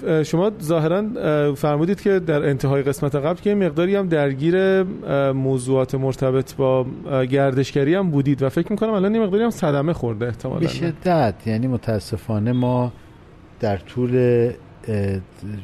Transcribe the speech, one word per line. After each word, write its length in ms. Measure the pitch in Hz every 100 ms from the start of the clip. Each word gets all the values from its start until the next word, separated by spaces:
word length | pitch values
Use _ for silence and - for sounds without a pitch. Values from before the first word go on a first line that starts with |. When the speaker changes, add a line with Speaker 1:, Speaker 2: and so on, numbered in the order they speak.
| -
Speaker 1:
اه، 160 | 156
شما 280 | 147 165 208 208
ظاهراً، 420 | 156 170 160 185 214 247
اه، 380 | 160 151 147 139
فرمودید 460 | 151 147 170 196
که 180 | 202 190
در 300 | 165 147 147
انتهای 340 | 135 135 139
قسمت 320 | 135 139 143 143
قبل 240 | 151 180
که 140 | 202 208
مقداری 400 | 175 147 185 196
هم 120 | 185
درگیر، 480 | 156 143 135 160 185
اه، 760 | 190 190 185 - - 139 139
موضوعات 640 | 135 131 131 127 131 127 135
مرتبط 600 | 135 123 131 131 127 -
با، 300 | 131 131 127 - 143
اه، 140 | 135 127
گردشگری 720 | 139 139 131 131 143 143 185
هم 140 | 185
بودید 320 | 143 135 131
و 80 | 135
فکر 220 | 170 170
می‌کنم 220 | 208 220
الان 220 | 208 196 226
یه 60 |
مقداری 220 | 208 202
هم 60 | 233
صدمه 440 | 214 160 143 156
خورده 320 | 165 120 107 120
احتمالاً. 340 | 110 131 147
Speaker 2:
به 80 | 165
شدت، 680 | 131 170 151 180 165 113 82 110
یعنی 220 | 110 131
متاسفانه 840 | 120 - 107 - 107 - 104 110
ما 420 | 123 123 123 123 - - - - - - -
در 180 | 107 95
طول، 340 | - 123 123 127 123 120 120 - - - -
اه، 320 | 104 98 98 - - 101 104